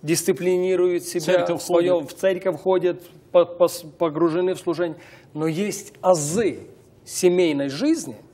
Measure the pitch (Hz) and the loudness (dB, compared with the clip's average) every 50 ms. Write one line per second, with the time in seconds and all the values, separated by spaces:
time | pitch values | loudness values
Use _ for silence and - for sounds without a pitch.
0 | - 151 170 160 - - 185 - 175 185 185 180 180 185 185 175 180 180 175 170 | 0 -2 -2 0 0 0 -2 0 0 0 2 2 2 0 2 2 2 2 0 -2
1 | 170 - - 175 156 - 180 180 175 175 170 151 - - 180 175 170 180 180 170 | -4 -4 -6 -4 0 2 2 2 2 0 -2 -4 -2 0 2 2 4 4 2 0
2 | 147 147 - - - 190 190 175 - 190 165 143 - 185 190 185 170 180 170 175 | 0 -6 -10 -2 0 0 0 0 -2 -4 -4 -2 0 0 0 2 2 0 -2 -2
3 | - - - - - - - 180 170 - - - 180 160 - - - 156 - _ | -10 -20 -20 -20 -20 2 4 4 4 4 2 2 2 2 2 -6 -14 -16 -6 _
4 | 175 165 147 160 170 170 156 175 180 185 185 - - 175 165 151 175 170 156 - | -2 -2 0 2 0 2 2 0 0 -2 -2 -4 -4 -6 -2 -2 -4 -4 -4 -10
5 | - - - - - - _ 151 156 165 156 160 208 208 - - - - - - | -16 -20 -20 -20 -20 -14 _ -4 -2 -2 -2 -2 -4 -4 -4 -8 -12 -16 -16 -2
6 | - 185 185 156 147 147 165 220 226 175 113 - - - - - - - _ _ | 2 2 2 2 2 -2 -2 0 -2 -2 -2 -6 -16 -20 -20 -20 -20 -20 _ _
7 | _ - - - - 180 180 180 180 165 147 139 139 139 131 151 240 302 330 311 | _ -12 -6 0 2 2 4 4 2 2 2 0 -2 -4 -4 -2 0 0 0 0
8 | 156 139 113 104 - - | -2 -12 -14 -16 -20 -20